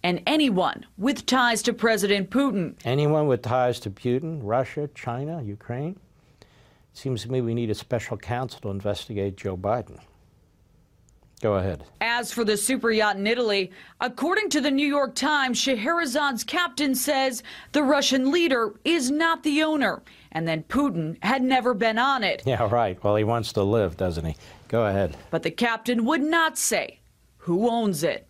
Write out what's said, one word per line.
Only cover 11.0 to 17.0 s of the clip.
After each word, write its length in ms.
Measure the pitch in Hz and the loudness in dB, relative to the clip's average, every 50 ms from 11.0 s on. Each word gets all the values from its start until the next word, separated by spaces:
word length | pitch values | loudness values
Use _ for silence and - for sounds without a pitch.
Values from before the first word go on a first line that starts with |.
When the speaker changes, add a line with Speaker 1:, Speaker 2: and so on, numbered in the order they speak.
| _ _ _ _ _ _ _ - | _ _ _ _ _ _ _ -4
Speaker 2:
Go 140 | - 107 104 | -2 0 0
ahead. 280 | 98 92 98 87 - - - - - | 0 0 -2 -4 -6 -10 -18 -10 -6
Speaker 1:
As 300 | 208 226 233 240 240 233 | -4 -2 -2 -2 -4 -4
for 120 | - - 233 | -4 -2 0
the 120 | 208 214 | 0 0
super 360 | 202 208 - 262 247 - 233 | 0 0 -2 -2 0 0 0
yacht 260 | 220 214 214 208 202 196 | 2 2 2 2 0 0
in 100 | 196 208 | 0 0
Italy, 440 | 233 240 247 220 208 196 190 180 - - - - - _ | 0 0 0 0 0 0 -2 -4 -8 -18 -20 -20 -8 _
according 500 | - 247 247 - 254 320 370 415 415 381 | -6 -6 -4 -2 -2 0 0 0 0 0
to 100 | - 302 | 0 0
the 100 | 254 294 | 0 2
New 160 | 269 269 294 294 | 0 2 0 2
York 280 | 277 285 277 277 277 | 2 0 0 -2 -2
Times, 440 | - - 285 302 294 269 262 240 - | -4 -2 0 0 2 0 0 -2 -2
Scheherazade's 840 | - 269 269 220 202 277 339 339 339 277 233 285 294 285 269 214 - | 0 0 -2 -2 0 0 0 0 0 0 0 0 0 0 -2 -4 -6
captain 520 | - - 339 359 349 - - 294 285 262 | -4 -2 -2 -2 -2 -2 -2 0 0 0
says 480 | 262 | 0